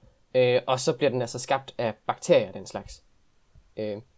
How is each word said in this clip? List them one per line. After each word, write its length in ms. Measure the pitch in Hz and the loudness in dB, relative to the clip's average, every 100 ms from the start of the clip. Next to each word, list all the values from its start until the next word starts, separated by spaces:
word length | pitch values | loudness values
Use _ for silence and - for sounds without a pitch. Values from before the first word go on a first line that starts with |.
| _ _ _ | _ _ _
øh, 260 | 127 123 123 - | 2 4 4 2
og 140 | 127 | 0
så 160 | - 139 | 0 2
bliver 140 | 143 | 0
den 100 | 123 | 0
altså 180 | 120 120 | -4 -6
skabt 360 | - 135 - - | -2 -2 -4 -4
af 160 | 117 107 - | -4 -4 -6
bakterier 420 | 120 - 151 101 | -6 4 4 4
og 60 | |
den 120 | 98 95 | -8 -10
slags. 380 | - 104 - _ _ _ _ _ - _ - | -12 -12 -18 _ _ _ _ _ -20 _ -8
Øh, 200 | 107 104 - | -6 -8 -12